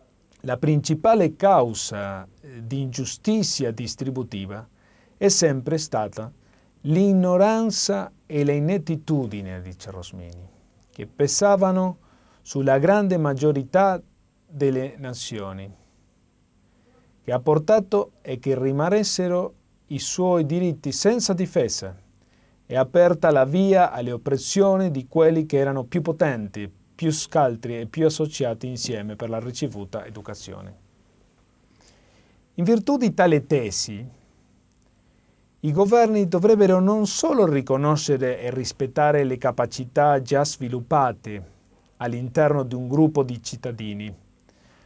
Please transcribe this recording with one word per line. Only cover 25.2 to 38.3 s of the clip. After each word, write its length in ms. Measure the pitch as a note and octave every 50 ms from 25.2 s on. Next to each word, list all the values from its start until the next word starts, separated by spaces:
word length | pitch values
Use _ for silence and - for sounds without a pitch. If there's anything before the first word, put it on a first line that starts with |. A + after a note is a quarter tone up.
| D#3+ D#3+ E3 D#3+ D#3
che 120 | D#3 D3 C#3
erano 240 | C#3 C#3 C#3 C3+
più 180 | A#2+ - - F3
potenti, 720 | D3+ E3+ D#3 - F3 D3+ B2+ A2+ G#2 G2+ - G#2 G2+ G2 _ _ _ _ _
più 180 | - D#3+ D#3+
scaltri 680 | D3+ D#3 - - - D#3+ C#3+ B2+ A#2 A2+ - A#2 A#2+ A#2
e 60 | A#2
più 200 | A2+ - D#3 D#3+
associati 640 | D3+ D#3 - D#3 D3 - - C3+ A#2+ A2+ A2+ - B2+
insieme 480 | B2+ A#2 - - A#2 G#2+ G2+ G#2+ G#2+
per 120 | - A#2 A2+
la 100 | A2+ A2+
ricevuta 680 | A2 B2 A#2+ - D3+ B2+ G#2+ G#2 G2+ F#2+ - G#2+ F#2+
educazione. 680 | A#2+ G#2+ G#2+ - - G#2 - - G2 F#2+ F#2+ F#2+ F#2+ F#2 _ _ _ _ _ _ _ _ _ _ _ _ _ _ _ _ _ _ _ _ _ _ _ _ _ _ _ _ _ _ _ _ _ _ _ -
In 100 | - F3
virtù 320 | G3 A#3 A3+ - - C#4+
di 160 | C4+ B3 G3+
tale 340 | D3+ - F#3 F3 D#3 C#3+ A#2+
tesi, 600 | - D#3+ C3+ A#2 G2+ F#2+ - - - G#2 G2+ B2 C3 - _ _ _ _ _ _ _ _ _ _ _ _ _ _ _ _ _ _ _ _ _ _ _ _ _ _ _ _ -
i 120 | - D3+
governi 560 | D3 F3+ G3+ G3 A#3 A#3+ A#3 A3 A3 G#3 G3 E3+
dovrebbero 500 | F#3 F3 F3+ G#3+ A3+ G#3 G3+ F#3 F#3 F#3
non 280 | F#3 G3 G#3+ A3 G#3
solo 380 | G3+ - - - E4 D4+ A#3+ G3+
riconoscere 920 | E3+ D3 C#3 A#2+ - C3+ C3 C#3+ D3 D3+ D3 - - C#3+ B2 C3 B2+